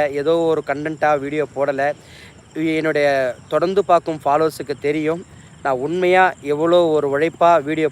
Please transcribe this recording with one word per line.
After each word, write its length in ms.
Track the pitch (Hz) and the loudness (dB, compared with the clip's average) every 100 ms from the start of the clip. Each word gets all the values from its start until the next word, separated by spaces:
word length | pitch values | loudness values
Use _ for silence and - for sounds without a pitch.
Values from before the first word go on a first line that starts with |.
| 147 143 | 0 -2
ஏதோ 160 | 143 170 | 0 0
ஒரு 240 | 165 156 143 | 0 0 -2
கண்டென்ட்டா 520 | 143 156 156 151 147 | -6 -6 -2 0 0
வீடியோ 280 | 139 151 135 131 | -2 -4 -4 -4
போடல. 260 | 143 135 143 - - - - - - | -4 -2 -4 -4 -14 -20 -20 -20 -14
என்னுடைய 520 | 156 160 160 160 147 143 135 127 - - | -6 -2 -2 -2 0 0 0 -2 -6 -6
தொடர்ந்து 360 | 156 175 196 | -2 0 0
பார்க்கும் 360 | 185 170 170 156 | 2 2 0 -4
ஃபாலோவர்ஸுக்கு 500 | 139 147 160 - 135 135 | 0 2 0 -2 -10 -6
தெரியும், 420 | 143 156 151 170 - - - - | -4 -2 -2 -4 -10 -20 -20 -8
நான் 200 | 139 127 147 | -4 -2 -2
உண்மையா 380 | 180 180 185 185 - | 0 2 4 4 0
எவ்வளோ 440 | 143 147 170 175 165 | -6 -2 2 4 4
ஒரு 220 | 151 143 | 2 0
உழைப்பா 540 | 139 165 - 170 165 | 0 -2 2 4 4
வீடியோ 280 | 139 160 151 | 2 -2 -2